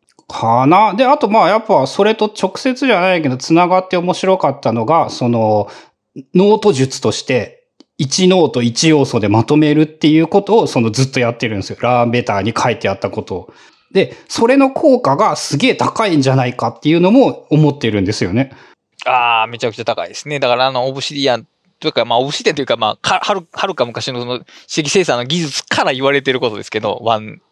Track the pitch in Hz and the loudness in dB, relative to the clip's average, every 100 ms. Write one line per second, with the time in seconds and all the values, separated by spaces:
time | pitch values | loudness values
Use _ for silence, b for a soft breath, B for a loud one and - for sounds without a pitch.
0 | _ _ - - 113 117 131 190 214 202 | _ _ -16 -6 0 2 4 4 4 2
1 | 254 285 220 220 175 214 226 190 131 - | 2 2 2 2 4 2 2 0 0 0
2 | 208 220 214 - 190 - 262 254 269 196 | 0 2 -2 -4 -6 -4 -4 -2 0 2
3 | 185 180 147 127 - 165 175 185 185 180 | 2 0 -2 -4 0 2 4 2 0 -2
4 | 180 170 190 185 147 139 123 117 113 160 | -2 -2 0 0 0 -2 -2 -2 0 0
5 | 110 - 123 117 110 107 101 B B _ | 0 -2 -2 0 2 0 -2 B B _
6 | _ - - 180 202 214 208 135 131 - | _ -20 -2 2 4 4 2 2 0 -2
7 | 113 - - 123 92 - _ _ _ - | -4 -4 -2 -2 -2 -12 _ _ _ -8
8 | 135 - 185 185 151 127 117 113 160 151 | -4 2 4 4 2 2 -2 0 2 2
9 | 131 117 101 107 110 151 151 151 156 - | 2 0 0 0 2 2 4 2 0 0
10 | 156 156 160 202 196 220 147 135 113 113 | 2 2 2 0 2 2 2 0 -2 0
11 | 131 135 120 120 120 101 - 101 120 123 | -2 0 -2 -2 -4 -6 -8 -4 0 2
12 | 120 120 120 101 104 - 127 104 101 98 | 2 0 -2 -2 -2 -2 -2 -2 -4 -4
13 | 101 - - 92 - b b b b 190 | -6 -8 -10 -10 -12 b b b b -2
14 | - B B - 226 277 269 269 311 247 | -2 B B -2 2 4 2 2 2 4
15 | 135 143 208 151 - 139 254 - 123 - | 2 0 0 -2 -4 -2 0 0 -2 -2
16 | 214 156 135 131 123 - 117 - 147 170 | 0 2 2 2 0 -2 -6 -4 0 2
17 | 180 254 233 - - 151 151 139 117 104 | 4 4 4 0 -2 2 2 2 -2 0
18 | 95 107 92 110 131 B B B _ - | -2 -2 -2 -2 -4 B B B _ -10
19 | 127 127 120 113 113 117 123 107 117 107 | -2 0 2 0 -2 -4 -6 -6 -4 -4
20 | 87 - 143 143 131 120 131 131 131 135 | -6 -10 -10 -4 0 2 0 -2 -4 -6
21 | - 147 135 117 - _ _ - 156 131 | -8 -4 -2 -2 -4 _ _ -10 -6 -2
22 | 117 120 139 - 233 143 131 120 107 107 | 0 0 -2 -2 -4 -2 -2 -2 -2 -2
23 | - 185 - 196 165 - 196 165 120 117 | -4 -2 -2 -6 -6 -8 -6 -4 -4 -6
24 | 139 123 120 123 - B B - 147 202 | -8 -8 -8 -8 -12 B B -6 -2 0
25 | 165 123 123 175 151 - - - 180 131 | 0 -2 -2 -4 -4 -8 -6 -2 -2 0
26 | 139 139 135 127 123 104 - 110 107 113 | 0 0 0 -2 -2 -6 -8 -6 -4 -4
27 | 113 110 110 - _ | -2 -2 -4 -18 _